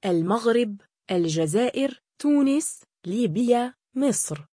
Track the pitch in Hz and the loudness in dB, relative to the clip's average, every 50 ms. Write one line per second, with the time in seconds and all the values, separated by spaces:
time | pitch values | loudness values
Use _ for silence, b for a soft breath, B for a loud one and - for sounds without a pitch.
0 | - 202 180 165 165 175 202 233 226 233 226 240 240 214 202 196 _ _ _ _ | -2 0 0 0 0 0 -2 0 0 2 2 2 2 0 -4 -12 _ _ _ _
1 | _ _ 190 180 170 165 156 160 160 156 151 208 240 247 - - 269 277 262 - | _ _ -2 0 0 0 0 0 -2 0 0 0 0 0 0 -2 -2 -2 -4 -8
2 | _ _ _ _ - 294 294 285 277 269 277 294 320 - - - - _ _ _ | _ _ _ _ 0 2 2 4 4 2 2 0 -2 -4 -10 -12 -20 _ _ _
3 | _ 175 180 226 247 208 151 196 247 233 240 240 240 247 254 _ _ _ _ 262 | _ -6 -2 -2 0 0 0 0 2 2 2 2 2 -4 -8 _ _ _ _ -2
4 | 269 285 220 - - - 156 143 147 _ _ | 0 0 0 0 -4 -6 -8 -10 -12 _ _